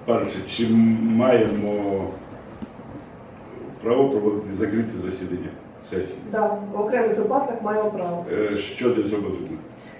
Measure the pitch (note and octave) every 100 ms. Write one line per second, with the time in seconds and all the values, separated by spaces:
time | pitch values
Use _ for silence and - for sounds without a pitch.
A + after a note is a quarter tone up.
0 | - A2+ G2+ F#2+ F#2 - A2+ A2+ A2+ A2+
1 | A2+ A2+ B2 A#2 G#2+ G2+ G2+ G#2 G2+ G2
2 | F#2 F#2 - - - - - - - -
3 | - - - - - - - - A2 B2+
4 | C#3 G#2+ G#2 G2+ G2+ F#2+ G#2+ A2 A2+ F#2
5 | F2+ F#2 F2+ F2+ - - - - - F#2+
6 | - - G#3+ G#3+ G#3 G3+ G3 G3+ G#3+ B3
7 | A3 G3+ - C4+ C#4+ A3+ G#3 G#3+ G#3+ G3
8 | F3 F3 - G#2 G#2+ G2+ - - B2 A2
9 | G2+ G#2 F#2 F2+ D#2+ D#2+ - - - -